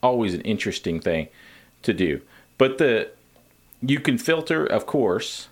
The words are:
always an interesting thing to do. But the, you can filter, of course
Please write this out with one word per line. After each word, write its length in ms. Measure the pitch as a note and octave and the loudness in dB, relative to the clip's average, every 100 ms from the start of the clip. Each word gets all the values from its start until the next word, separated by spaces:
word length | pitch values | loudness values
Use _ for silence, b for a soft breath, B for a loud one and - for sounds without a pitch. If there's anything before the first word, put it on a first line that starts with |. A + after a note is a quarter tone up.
always 320 | B2+ B2 G#2+ | 2 2 0
an 80 | F2 | -2
interesting 580 | - G#2 G#2 F2+ - E2 | -4 -2 -2 -4 -4 -2
thing 280 | F#2 E2 D2+ B B B B B | 0 -2 -2 B B B B B
to 100 | - | -4
do. 280 | G2 F2+ C#2 - b b _ | 0 0 0 -8 b b _
But 220 | C3 C3 | 2 4
the, 300 | D3+ A2 - - _ _ _ _ _ - | 2 2 -2 -10 _ _ _ _ _ -10
you 180 | B2+ C#3+ | -2 0
can 180 | C#3+ A#2+ | 2 0
filter, 480 | - D#3+ D#3+ D#3+ D3+ | 0 -2 0 -2 0
of 200 | G#2+ - | -2 -2
course 600 | C#3+ A2+ F#2 - - - | 0 2 0 -2 -12 -16